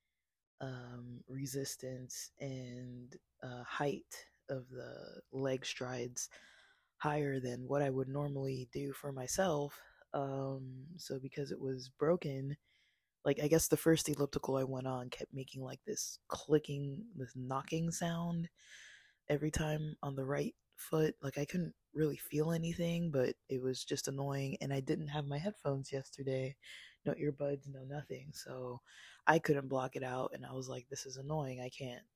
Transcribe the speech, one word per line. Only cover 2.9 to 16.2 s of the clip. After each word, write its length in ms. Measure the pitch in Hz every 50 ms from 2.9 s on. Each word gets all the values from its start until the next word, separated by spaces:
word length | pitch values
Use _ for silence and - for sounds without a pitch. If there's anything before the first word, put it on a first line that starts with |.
| 123 123 123 123 - - _ _ _ _
uh, 220 | - 127 123 123 120
height 600 | - - - 147 143 135 - - - - - - - _ _ _ -
of 220 | 139 131 123 127
the 500 | 127 127 127 123 - - - - - - - _
leg 340 | - 131 135 135 131 131 -
strides 640 | - - - 127 123 127 123 120 123 123 - - - - - - - - - - - _ _ _ _ _ -
higher 400 | - 151 147 151 147 139 135 135
than 300 | 127 123 123 123 127 127
what 140 | 139 143
I 80 | 147 139
would 180 | 131 131 131 131
normally 640 | 135 143 147 143 139 139 135 135 131 127 127 -
do 220 | - 139 143 139 135
for 180 | - - 143
myself. 680 | 135 131 127 127 - 190 190 185 156 147 143 143 - - - - - - - _ -
Um, 720 | 147 139 135 135 135 135 135 135 135 131 131 127 131 131 160 175
so 220 | 175 - - 135 135
because 340 | 135 135 - 151 143 135
it 80 | 147 -
was 300 | 139 135 131 127 127 127 - -
broken, 580 | 143 156 175 175 - 147 135 135 135 139 147 - _ _ _ _ _ _ _ _ _ _ _ _
like, 160 | - 147 139 -
I 100 | 147 147
guess 200 | 160 160 - -
the 80 | 156
first 320 | - - 165 165 156 - -
elliptical 480 | 147 - 143 - - 143 - - 135
I 80 | 135 131
went 220 | 131 131 131 127
on 240 | 131 131 127 123 127
kept 240 | - - - - -
making, 280 | 135 131 - - 135
like, 180 | 131 127 135 - _
this 320 | 143 143 - - - - -